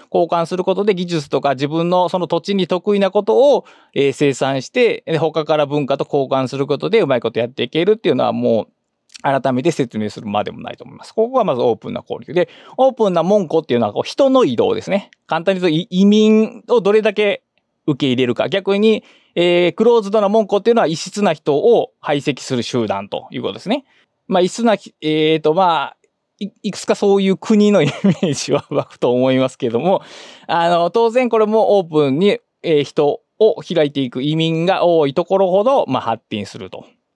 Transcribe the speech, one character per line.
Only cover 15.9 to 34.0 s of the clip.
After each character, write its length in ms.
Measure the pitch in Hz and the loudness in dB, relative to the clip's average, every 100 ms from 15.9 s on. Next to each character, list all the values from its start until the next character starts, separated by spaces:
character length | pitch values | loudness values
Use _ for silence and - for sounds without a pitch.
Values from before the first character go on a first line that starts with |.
| 180 202 | 2 4
民 580 | 214 214 214 220 - - | 4 4 4 2 -6 -2
を 120 | 240 | 0
ど 100 | 185 | 2
れ 100 | 214 | 2
だ 120 | 214 | 2
け 300 | 202 208 - _ _ _ _ - | 0 -2 -2 _ _ _ _ -6
受 120 | 143 | -2
け 100 | 135 | 0
入 80 | 123 | 0
れ 100 | 123 | 0
る 80 | - | 0
か。 140 | 131 | -2
逆 280 | 196 196 196 | -2 -2 2
に、 260 | 220 214 - _ _ - | 2 0 -4 _ _ -2
え 340 | 175 175 175 | 2 2 0
ー、 40 | |
ク 100 | - | 2
ロ 160 | 233 233 | 2 2
ー 20 | |
ズ 100 | 196 | 2
ド 100 | 214 | 0
な 80 | 196 | 2
門 180 | 220 202 | 0 0
戸 100 | 202 | 0
っ 40 | |
て 100 | 226 | 2
い 20 | |
う 20 | 233 | 2
の 60 | |
は 60 | 156 | 0
異 80 | 165 | -2
質 280 | - 208 | -8 -2
な 100 | 196 | -2
人 240 | 151 - 143 | -2 -2 0
を 340 | 240 196 135 _ | 4 2 0 _
排 180 | - 147 | -4 -2
斥 240 | 147 123 | -2 -6
す 140 | - 123 | -6 -6
る 80 | |
集 240 | 113 127 107 | -4 -4 -4
団 200 | 98 101 | -6 -6
と 180 | - - | -10 -10
い 60 | 127 | -8
う 40 | |
こ 80 | 107 | -8
と 60 | 107 | -8
で 40 | |
す 100 | 175 | -6
ね。 160 | 277 - _ _ _ - | -6 -6 _ _ _ -2
ま 120 | 185 | 0
あ、 20 | |
異 80 | 180 | 0
質 140 | - | 0
な、 100 | 226 | 0
え 640 | 202 - _ 151 156 156 160 | 0 -4 _ -2 0 2 2
ー 40 | |
と、 140 | 156 | 0
ま 400 | 165 180 156 139 | 2 2 0 -4
あ、 40 | - _ _ _ _ | -12 _ _ _ _
い-、 100 | 202 - | -14 -10
い 80 | 208 | -10
く 60 | - | -6
つ 80 | - | -4
か 100 | 202 | 0
そ 220 | 202 196 | 2 2
う 40 | |
い 80 | 190 | 2
う 80 | 185 | -2
国 340 | - 208 208 | 2 4 4
の 100 | 196 | 4
イ 20 | 143 | 2
メ 60 | - 196 | 0 0
ー 220 | - 175 | 0 -2
ジ 200 | 135 - | -4 -2
は 120 | 139 - | -4 -2
湧 160 | 143 - | -6 -6
く 140 | - | -2
と 140 | 135 | 0
思 180 | 123 131 | 2 2
い 80 | 131 | 2
ま 100 | 131 | 0
す 80 | - | -2
け 120 | 120 | -4
ど 100 | 117 | -2
も、 220 | 170 185 - - - - - | 0 -2 -4 -18 -20 -18 -4
あ 200 | 165 170 | 0 2
の、 200 | 170 175 | 2 0
当 200 | 233 233 | 0 0
然 180 | 240 247 | 0 0
こ 100 | 226 | 0
れ 60 | 214 | 2
も 320 | 220 - 202 | 2 2 2
オ 60 | |
ー 20 | 165 | 2
プ 260 | 151 143 | 0 0
ン 80 | 139 | 2
に、 200 | 202 - - _ | 2 0 -6 _
え 160 | 165 147 | 0 0
ー、 40 | |
人 380 | 139 - 143 - _ - | 0 0 0 -2 _ 0
を 220 | 220 - | 0 0
開 260 | - 165 147 | -4 -2 0
い 40 | |
て 100 | 139 | -2